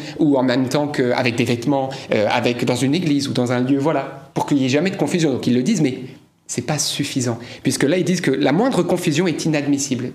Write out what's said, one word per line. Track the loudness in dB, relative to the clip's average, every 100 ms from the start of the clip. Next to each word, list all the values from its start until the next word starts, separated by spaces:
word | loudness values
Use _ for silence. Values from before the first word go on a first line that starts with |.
| -8 0
ou | 2 4
en |
même | 2 2 2
temps | 0 -2
qu'avec | 0 0 0 0 0
des |
vêtements, | 0 0 0 -2 -2 -6 -2
euh, | 0 2
avec, | 2 0 0
dans | 0 0
une | 0
église | 0 0 0 0
ou |
dans | -2 0
un | 0
lieu, | 0 0
voilà, | 2 0 -4 -10 -10
pour | -4 0
qu'il | 2
n'y |
ait | 2
jamais | 2 0
de | 0
confusion. | 0 2 2
Donc | 0 2
ils |
le | 2
disent, | 2 2
mais | 0 -2 -10 -16 -20 _ -12
c'est | -8
pas | -4 -2
suffisant, | -2 -4 -4 -2 -2 -4 -8 -6
puisque | -2 0
là | 2 2
ils |
disent | 2 0
que | 0
la | 2 2
moindre | 2 2 2
confusion | 0 0 0 0 0
est | 0
inadmissible, | 0 0 2 0 0 -4 -4